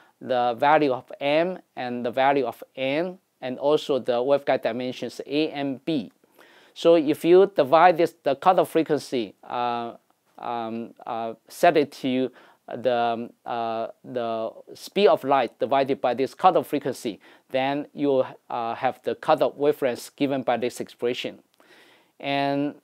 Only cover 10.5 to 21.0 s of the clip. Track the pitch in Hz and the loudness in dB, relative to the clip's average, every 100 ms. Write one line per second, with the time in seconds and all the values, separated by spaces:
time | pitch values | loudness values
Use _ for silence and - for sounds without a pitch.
10.5 | 120 113 113 113 - - 117 113 113 _ | -8 -6 -8 -10 -14 -10 -8 -8 -10 _
11.5 | - 175 160 147 - 135 127 131 - - | 2 4 4 0 -2 -4 -2 -2 -6 -20
12.5 | _ - 123 120 120 117 117 120 - - | _ -16 -6 -2 0 -2 -4 -8 -14 -10
13.5 | 120 117 113 113 - - 127 113 113 110 | -8 -6 -6 -8 -12 -12 -8 -6 -6 -8
14.5 | - - - - - 202 156 131 139 117 | -10 -20 -20 -8 2 4 4 2 2 0
15.5 | - 120 135 139 131 131 123 131 - 185 | -4 0 0 0 0 -2 -2 -4 2 2
16.5 | 160 131 147 139 117 123 92 - _ _ | 2 0 -4 -4 -6 -8 -10 -14 _ _
17.5 | 131 131 143 143 - 143 135 127 - - | -4 -2 -4 -8 -4 0 0 -2 -8 -12
18.5 | 123 117 117 131 - - 113 - 151 135 | -8 -6 -4 -4 -4 -6 -4 0 2 2
19.5 | - 143 147 135 117 - - 143 139 123 | 0 -2 0 -2 -4 -10 -4 -2 -2 -2
20.5 | 120 120 - 117 - | -2 -4 -6 -12 -6